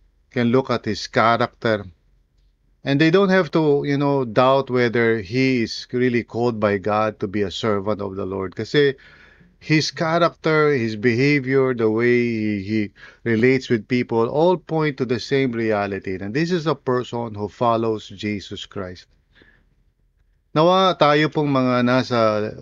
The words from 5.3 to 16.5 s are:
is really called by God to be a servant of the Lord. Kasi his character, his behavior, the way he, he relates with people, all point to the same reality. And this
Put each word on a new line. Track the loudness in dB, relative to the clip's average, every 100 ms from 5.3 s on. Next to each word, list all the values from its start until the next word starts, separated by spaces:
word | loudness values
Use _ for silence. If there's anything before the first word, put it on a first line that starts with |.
| 0 0 0
is | -2 -6 -8
really | -2 0 0
called | -2 -2 -2 0
by | 0 0
God | 0 0 -2 -4
to | -6
be | -4
a | -4
servant | -4 -2 -2 -2 -6
of | -6 -8
the | -6
Lord. | -6 -8 -8
Kasi | -4 0 0 -2 -14 -20 -20 _ -20 _
his | -2 -2 -2
character, | -4 -2 0 0 -2 -2 2 2
his | 0 -2 0
behavior, | 0 2 2 2 2 2 2
the | 2 0
way | 2 2 2
he, | 0 -2 -2 -4
he | -2 -2 -4 _ -20 -10
relates | -2 2 4 2 0
with | -4 0
people, | -4 -2 0 0
all | 2 2 0
point | -2 -2 -2 -4
to | -4
the | -4
same | -2 -2 0
reality. | -2 -2 0 -2 -6 -6 -8
And | -6 -4
this | -2